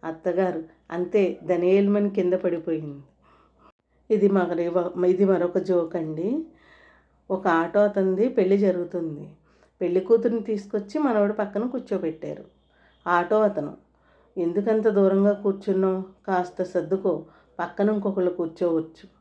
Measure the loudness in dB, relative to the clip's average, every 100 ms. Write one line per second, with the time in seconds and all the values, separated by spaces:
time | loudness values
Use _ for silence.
0 | -10 -8 -4 0 0 -2 -10 _ _ -6
1 | -2 0 0 -2 -4 0 4 4 4 2
2 | 0 0 0 0 -2 -4 -4 -6 -6 -12
3 | -18 _ _ _ _ _ -20 _ _ _
4 | _ 2 4 4 2 0 0 0 -2 0
5 | 2 4 4 4 2 -2 0 0 0 -4
6 | -6 -6 -4 -4 -8 -16 _ -20 -20 _
7 | _ _ _ -4 0 0 2 2 2 2
8 | 0 2 0 2 2 4 2 0 -2 -6
9 | -6 -8 -14 -20 _ _ _ _ -2 0
10 | 4 4 4 -2 -4 -6 -4 -8 -4 -2
11 | 0 2 2 0 -4 -4 -4 -6 -6 -4
12 | -4 -8 -12 -12 -14 _ _ _ _ _
13 | -2 0 2 2 2 0 -8 -10 _ _
14 | _ _ _ -4 -2 -2 0 2 2 4
15 | 4 6 4 2 -2 -4 -2 0 2 0
16 | -6 -12 -2 -2 -2 -6 -4 -2 -2 -2
17 | 0 -2 -6 -20 _ -10 -10 0 0 2
18 | -2 0 -2 -2 -6 -2 0 0 -2 -12
19 | -20 _